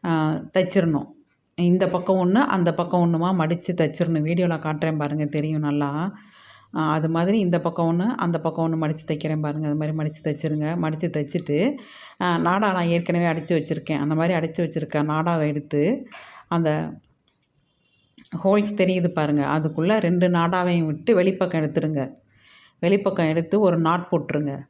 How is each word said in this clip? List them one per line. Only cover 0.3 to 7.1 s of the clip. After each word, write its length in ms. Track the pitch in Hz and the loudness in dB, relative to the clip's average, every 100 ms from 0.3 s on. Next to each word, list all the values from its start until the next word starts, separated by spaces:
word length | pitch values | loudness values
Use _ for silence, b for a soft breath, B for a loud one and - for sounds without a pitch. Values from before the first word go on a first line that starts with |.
தைச்சிரணும். 760 | 156 - 190 185 196 170 147 - - _ _ _ - | -2 -2 0 2 2 2 0 -4 -18 _ _ _ 0
இந்த 340 | 175 180 185 | 2 4 2
பக்கம் 400 | 175 180 190 180 | 0 2 2 4
ஒண்ணு, 80 | 202 | 4
அந்த 360 | - 190 175 | 2 2 0
பக்கம் 400 | 165 175 180 175 | 0 0 2 2
ஒண்ணுமா 120 | 165 170 | 2 2
மடிச்சு 480 | 190 160 170 - | 2 0 -2 -4
தைச்சிரணும். 500 | 170 156 151 165 160 | 0 0 0 0 0
வீடியோல 340 | 151 170 180 160 | 0 0 0 0
காட்டுறேன் 400 | 156 156 165 156 | -4 -2 -2 -2
பாருங்க, 280 | 147 151 151 | -2 -2 -2
தெரியும் 360 | 151 151 156 | -2 -2 -2
நல்லா. 560 | 147 147 143 147 185 B B B B B B - | 0 0 -2 -2 -6 B B B B B B -4
ஆ, 160 | 156 | 0
அது 180 | 156 | 0
மாதிரி 300 | 160 | 0